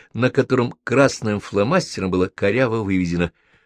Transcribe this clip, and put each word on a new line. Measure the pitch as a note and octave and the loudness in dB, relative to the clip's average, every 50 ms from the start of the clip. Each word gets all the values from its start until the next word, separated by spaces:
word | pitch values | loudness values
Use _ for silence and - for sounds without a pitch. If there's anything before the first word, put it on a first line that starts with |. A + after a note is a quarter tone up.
| - _ - | -20 _ -6
на | A2+ A#2+ B2+ | -2 0 0
котором | - - B2 - C3 B2 A#2+ B2 A2+ _ - | 2 2 0 2 2 0 0 -2 -4 _ -8
красным | - A#2+ B2+ C#3 C3 - - - A2 G#2 G2+ | -2 2 4 4 4 2 0 -4 -2 -2 -4
фломастером | - - - G2+ G2+ A#2 E3+ F#3+ - - - - G2 F#2 | -4 -2 0 0 0 2 2 0 -2 -2 -6 -6 -4 -2
было | F2+ F#2 F2+ F#2 | 0 0 0 -2
коряво | - - - G2 G2+ B2 C3 A#2+ A2 A2+ A2 | -2 -2 -2 0 2 2 0 0 0 -2 -2
выведено: | G2 G2 F#2 F2+ E2+ E2+ E2+ F2 E2+ - _ _ _ _ _ _ | 0 0 0 0 0 0 0 -2 -2 -4 _ _ _ _ _ _